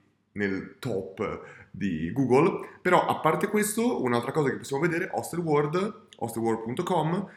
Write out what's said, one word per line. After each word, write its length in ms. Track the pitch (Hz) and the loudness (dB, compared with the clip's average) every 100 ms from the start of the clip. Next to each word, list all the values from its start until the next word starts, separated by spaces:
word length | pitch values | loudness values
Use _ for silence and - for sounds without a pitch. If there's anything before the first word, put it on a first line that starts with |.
| _ _ _ | _ _ _
nel 420 | 101 101 95 - - | -4 -2 -2 -6 -10
top 640 | 127 98 - - 98 85 - - - | -6 -4 -6 -6 -6 -6 -12 -20 -18
di 400 | 95 101 80 82 | -6 -4 -2 -4
Google, 560 | 117 127 127 180 - - - | -2 4 6 6 2 -6 -6
però 200 | 180 175 - | 4 4 4
a 80 | - | 2
parte 320 | 156 170 202 | 2 2 0
questo 560 | 214 208 - 240 - | 0 0 0 0 0
un'altra 280 | 127 120 127 | 2 0 0
cosa 200 | 160 139 | 0 0
che 60 | 101 | -2
possiamo 260 | - 139 | -4 -2
vedere, 260 | 170 165 190 | 0 0 -2
Hostelworld, 880 | - - 165 170 147 147 175 208 - - - | -4 -4 -4 2 2 2 0 -2 -6 -16 -10
hostelworld 440 | 117 117 113 110 | -6 -2 0 0
punto 220 | 113 127 | -2 -4
com, 440 | 175 180 156 185 - | 0 0 2 0 -4